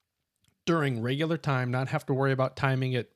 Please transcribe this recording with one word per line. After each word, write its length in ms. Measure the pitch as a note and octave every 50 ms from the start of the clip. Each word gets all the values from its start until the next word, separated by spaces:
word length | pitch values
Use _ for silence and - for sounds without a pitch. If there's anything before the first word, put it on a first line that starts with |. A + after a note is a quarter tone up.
| _ _ _ _ _ _ _ _ _ _ _ _ -
during 360 | - E3+ E3 D3 C3+ B2+ A2+ A2
regular 340 | B2 C3+ C#3 D#3+ D#3+ E3
time, 340 | D#3+ - D3+ C#3 B2+ B2+ B2
not 180 | B2 B2+ C3 C3
have 180 | - D3+ -
to 80 | - C#3
worry 180 | C3 C3+ C3+ C3+
about 240 | C3 C3 C3 -
timing 360 | - C3+ C3+ C3 C3 C3 C3 B2+
it 180 | B2 A2 - _